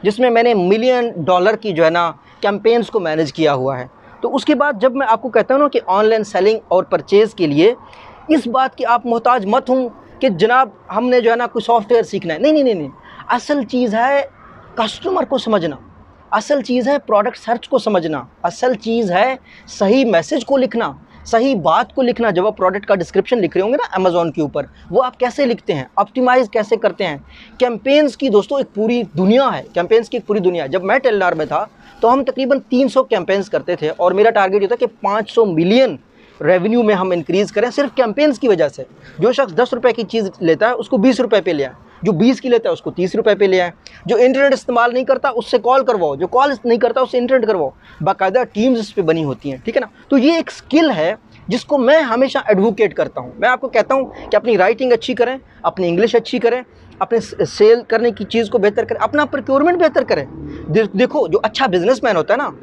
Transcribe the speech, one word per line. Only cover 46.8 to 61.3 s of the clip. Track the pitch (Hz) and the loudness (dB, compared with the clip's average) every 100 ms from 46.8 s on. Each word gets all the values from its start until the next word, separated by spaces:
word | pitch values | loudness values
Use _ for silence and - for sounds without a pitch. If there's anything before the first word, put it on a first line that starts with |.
| 233 247 | 0 0
उससे | 254 247 | -2 -2
इंटरनेट | 240 262 220 | 0 0 0
करवाओ। | 196 139 - - - | -2 -4 -8 -20 -6
बाकायदा | 156 - 190 220 | -4 -2 0 0
टीम्स | 240 208 247 233 | -2 -2 0 0
इस | 208 | -4
पे | - | -4
बनी | 165 160 | -2 -2
होती | 151 123 143 | -2 -6 -10
हैं, | 131 | -10
ठीक | - 254 | -4 -4
है | |
ना। | 226 _ - | -4 _ 0
तो | 277 | 2
ये | 262 330 | 4 0
एक | - | -4
स्किल | - - 294 320 | -12 -2 2 2
है | 190 160 214 _ - - | 0 -2 -4 _ -20 -8
जिसको | 214 - 294 | -8 -2 0
मैं | 240 311 | 4 4
हमेशा | 269 226 269 277 226 | 2 0 0 -2 0
एडवोकेट | 196 208 208 208 | 2 2 0 -2
करता | - 143 - | 0 -6 -6
हूँ। | 123 - | -14 -2
मैं | 220 | 0
आपको | 254 262 | 0 -2
कहता | 226 220 | -2 0
हूँ | 269 262 - | -2 -2 -10
कि | - 208 | -2 -2
अपनी | 208 208 | 2 2
राइटिंग | 185 226 254 | 2 2 0
अच्छी | 233 - | 0 0
करें, | 240 233 262 _ - | -2 -2 -2 _ -6
अपनी | 170 175 175 | -6 -2 -2
इंग्लिश | 170 226 247 | 0 2 0
अच्छी | 226 247 | 0 -2
करें, | 233 247 247 _ - - | 0 -2 -8 _ -20 -8
अपने | 190 226 | -2 -2
स-, | 208 - 170 | -4 -6 -6
सेल | - 208 233 | 4 4 4
करने | - 220 240 | 2 0 0
की | 202 202 | -4 -4
चीज़ | 226 220 | -2 0
को | 240 | 0
बेहतर | 202 208 | 0 0
करें, | 226 226 | -4 -4
अपना | 220 294 | -2 0
प्रोक्योरमेंट | 294 285 - 269 311 349 | -2 -4 -2 0 2 2
बेहतर | 330 320 | 2 0
करें। | 247 180 135 - - - - | 0 -2 -4 -12 -14 -14 -2
दे-, | 165 208 196 | -2 0 0
देखो | 254 285 | 0 0
जो | 185 | 0